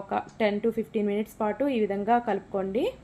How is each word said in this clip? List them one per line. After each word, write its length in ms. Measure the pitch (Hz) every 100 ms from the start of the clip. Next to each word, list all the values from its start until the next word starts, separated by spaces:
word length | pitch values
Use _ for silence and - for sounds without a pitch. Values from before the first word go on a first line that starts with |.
ఒక 220 | 196 208 - -
టెన్ 240 | 214 208
to 80 | 226 220
ఫిఫ్టీన్ 320 | 214 220 208
మినిట్స్ 260 | 202 214 -
పాటు 200 | 214 214 285 247
ఈ 20 | 202
విధంగా 320 | 202 202 240 240
కలుపుకోండి. 560 | 196 - 196 190 202 415 523